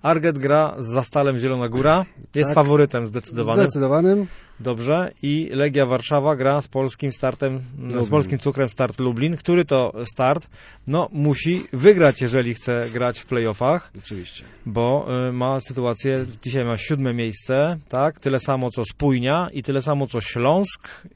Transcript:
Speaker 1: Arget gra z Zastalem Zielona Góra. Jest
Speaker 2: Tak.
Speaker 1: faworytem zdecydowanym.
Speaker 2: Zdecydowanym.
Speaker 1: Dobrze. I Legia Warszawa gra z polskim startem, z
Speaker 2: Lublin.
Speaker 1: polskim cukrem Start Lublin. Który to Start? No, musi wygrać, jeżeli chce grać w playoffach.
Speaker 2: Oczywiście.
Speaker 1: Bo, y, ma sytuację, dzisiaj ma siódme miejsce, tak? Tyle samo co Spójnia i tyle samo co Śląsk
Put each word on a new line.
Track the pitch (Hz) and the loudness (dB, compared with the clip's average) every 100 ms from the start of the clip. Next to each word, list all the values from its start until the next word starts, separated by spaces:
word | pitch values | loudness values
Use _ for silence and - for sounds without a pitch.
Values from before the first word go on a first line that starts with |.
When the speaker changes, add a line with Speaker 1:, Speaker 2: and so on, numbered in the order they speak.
Speaker 1:
Arget | 156 160 160 147 | 2 2 2 0
gra | 135 147 156 - | 2 4 2 -2
z | 117 | -4
Zastalem | 123 123 147 139 131 | -2 -2 0 0 0
Zielona | 127 127 120 | -2 -2 -2
Góra. | 120 139 165 185 - - 143 | 0 2 2 0 -10 -8 -2
Jest | 143 | 2
Speaker 2:
Tak. | 156 | 4
Speaker 1:
faworytem | 143 147 143 123 117 | 4 6 4 2 -4
zdecydowanym. | 110 - 120 113 113 | -8 -8 -4 0 4
Speaker 2:
Zdecydowanym. | 190 143 135 147 180 202 185 - - - | 2 2 2 4 4 2 0 -10 -20 -10
Speaker 1:
Dobrze. | 120 117 120 160 180 - | -6 -4 0 0 -2 -4
I | 143 147 160 | -2 -2 -2
Legia | 135 147 139 131 | 0 0 2 2
Warszawa | 127 123 147 139 143 | 0 0 0 2 2
gra | 131 143 | 2 0
z | - | -2
polskim | 131 131 - 139 | -2 -2 -4 -8
startem, | 127 131 127 135 131 | -2 -4 -2 -4 -4
z | 127 127 127 | -10 -12 -6
Speaker 2:
Lublin. | 120 117 | -2 0
Speaker 1:
polskim | 147 127 135 | 2 0 -2
cukrem | 139 135 131 | -2 -2 -4
Start | - 127 - | 0 -4 0
Lublin. | 127 120 151 165 | -4 -2 -2 -4
Który | - 175 165 | 0 2 2
to | 135 123 107 117 | 2 0 -4 -12
Start? | - 131 131 - - - - - | 0 2 2 -4 -20 -20 -16 -4
No, | 151 175 | -2 -2
musi | 151 147 139 160 180 - | 0 0 2 0 -2 -4
wygrać, | 131 156 196 151 127 | 4 6 8 6 4
jeżeli | 127 131 120 | 0 0 -2
chce | 117 - 120 117 | -4 -4 -2 -2
grać | 117 123 120 | -2 -2 -4
w | - | -4
playoffach. | 123 113 104 123 170 - 101 | -2 -2 0 0 0 -2 -20
Speaker 2:
Oczywiście. | - 101 87 - - - - | -14 -14 -14 -18 -20 -16 -6
Speaker 1:
Bo, | 110 120 139 - 127 127 | -2 2 0 0 -4 -2
y, | |
ma | 123 127 135 | -2 -2 -2
sytuację, | - 127 123 117 139 131 127 113 | -4 -4 -2 -2 -2 -2 -4 -8
dzisiaj | 127 131 120 | -6 -2 -2
ma | 113 | -4
siódme | - 151 131 | -2 -2 -2
miejsce, | 120 117 104 - 131 151 170 - | -2 -4 -6 -2 0 2 -2 -6
tak? | 123 147 160 | 0 0 0
Tyle | 139 131 | -2 -2
samo | - 135 127 | 0 -2 -2
co | 117 110 | -4 -8
Spójnia | - 147 127 123 156 180 | -2 2 2 2 0 -2
i | 143 | -6
tyle | 123 139 | -4 -2
samo | 135 143 135 | 0 -2 -2
co | 123 | -4
Śląsk | 104 120 123 170 196 - - - - | -6 0 2 2 0 -6 -16 -20 -20